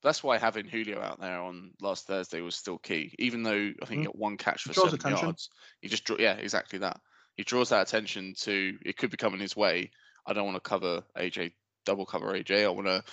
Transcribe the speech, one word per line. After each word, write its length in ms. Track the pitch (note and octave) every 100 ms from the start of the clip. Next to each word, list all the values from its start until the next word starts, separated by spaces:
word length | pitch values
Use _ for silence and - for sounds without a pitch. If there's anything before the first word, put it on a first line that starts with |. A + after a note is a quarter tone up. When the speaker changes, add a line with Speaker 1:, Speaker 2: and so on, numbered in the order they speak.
Speaker 1:
That's 200 | C#3+ D#3+
why 140 | C#3+ A2+
having 300 | A2+ A2 F#2+
Julio 340 | A2+ G#2+ G2+
out 180 | G#2 -
there 220 | F#2 F2+
on 300 | F2+ F2+ F#2 -
last 260 | G2 F#2+ -
Thursday 320 | F#2+ F2+ E2
was 140 | F2 -
still 220 | - F2
key, 380 | - E2 - -
even 220 | B2 A#2
though 280 | A2+ G#2 G2+ -
I 40 | -
think 140 | C#3+
Speaker 2:
Mm. 20 |
Speaker 1:
he 40 | D#3
got 120 | -
one 200 | G#2+ G2+
catch 260 | - -
for 100 | -
Speaker 2:
Draws 180 | - F3+
Speaker 1:
seven 80 | D3
Speaker 2:
attention. 260 | C#3+ G2+ E3
Speaker 1:
yards. 220 | E3 - _ - -
He 60 | G2
just 140 | A2 -
dra-, 120 | -
yeah, 140 | A2 F#2+
exactly 440 | G2+ F#2 - F#2+
that. 200 | F#2+ - _ _ _ -
He 80 |
draws 260 | G2+ B2 A#2+
that 180 | G#2+ F#2
attention 460 | A2+ G#2 G2+ F#2+ F#2
to, 380 | - G2 F#2+ - -
it 120 | -
could 140 | A#2+
be 60 | -
coming 220 | A2 F#2+
his 160 | G2+ G2+
way. 360 | G2 F2 - _ _ _ -
I 80 |
don't 120 | G#2 G2+
wanna 140 | F#2
cover 420 | - G2+ F2+ F2 - -
A 120 | F2+
J, 240 | - E2+ - _ _ F#2+
double 200 | G2 F#2+
cover 260 | F2+ G2+
A 100 | F#2+
J. 220 | E2+ G2+ G#2
I 40 |
wanna 340 | F#2 G2 F#2 -